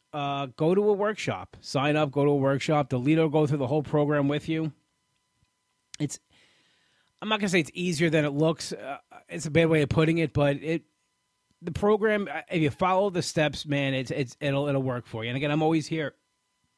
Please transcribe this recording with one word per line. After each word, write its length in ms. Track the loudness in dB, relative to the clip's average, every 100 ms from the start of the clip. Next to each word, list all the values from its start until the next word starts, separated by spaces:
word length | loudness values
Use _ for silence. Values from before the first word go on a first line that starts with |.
| _
uh, 320 | -8 -6 -6 -8 0
go 200 | 2 4
to 140 | 2
a 40 |
workshop. 640 | 2 0 -2 -6 -6 -10 -18
Sign 340 | -6 -2 0 2
up, 160 | 0
go 120 | 2
to 60 | 2
a 60 | 4
workshop. 540 | 2 0 0 0 0
The 100 | 0
leader 240 | 2 2
will 60 | 4
go 180 | 2 2
through 100 | 0
the 80 | 0
whole 160 | -2
program 460 | 0 0 2 2 0
with 200 | 0 -2
you. 240 | -4 -4 -8 _ _ _ _ _ _ _ _ _ _ _ -8
It's, 200 | -6 -8 _ _ _ _ _ _ _ _ _ _
I'm 60 | -4
not 100 | -2
gonna 100 | 2
say 120 | 0
it's 100 | 0
easier 380 | -4 -4 0 2
than 120 | 2
it 100 | 2
looks. 380 | 2 0 0 -6
Uh, 280 | -10 -12 -14 -16 -20 -14
it's 200 | -10 0
a 40 |
bad 180 | 2 4
way 120 | 4
of 80 | 2
putting 300 | 2 2 2
it, 120 | 0
but 260 | 2 0 0
it, 260 | -2 -4 -6 _ _ _ _ _ _ _
the 80 | -10
program, 580 | -2 2 2 2 0 -2
uh, 100 | -8 -4
if 100 | 0
you 80 | 0
follow 400 | 2 2 2 2
the 140 | -2
steps, 420 | -2 0 0 -2 -4
man, 300 | -2 0 -2
it's, 160 | -4
it's, 260 | -4 -4 -4
it'll, 280 | -2 -2 0
it'll 160 | 0
work 240 | -2 -4 -8
for 160 | -8
you. 80 | -6
And 60 | -4
again, 120 | 0
I'm 140 | 2
always 240 | 2 2 0
here 260 | -4 -6 -10 _ _ _ _ _